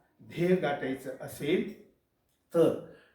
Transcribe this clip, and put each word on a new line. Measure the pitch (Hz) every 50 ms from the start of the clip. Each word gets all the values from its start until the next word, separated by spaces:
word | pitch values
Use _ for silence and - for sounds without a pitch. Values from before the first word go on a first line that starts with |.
| _ _ _ _
ध्येय | 127 107 - 156 175 180 185
गाठायचं | - 151 143 143 - - 131 135 - - 131 - -
असेल | 147 131 - - 139 151 180 - - - - - - - _ _ _ _ _ _ _ _ _ _ _ _ -
तर | 170 160 - 95 - - - - - - _